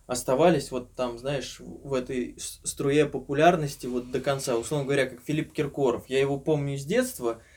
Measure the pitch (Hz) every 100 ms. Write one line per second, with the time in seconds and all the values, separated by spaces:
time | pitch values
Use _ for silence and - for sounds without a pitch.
0 | - 127 - 131 175 147 - 127 - -
1 | 123 117 131 139 - - 120 113 139 131
2 | 127 127 120 - - - - - 147 143
3 | 147 131 - 143 165 175 143 - 127 123
4 | 123 131 143 139 135 117 113 151 131 139
5 | 127 - - 151 - - 139 - 135 107
6 | - 131 139 139 160 147 143 139 139 233
7 | 254 - 117 113 -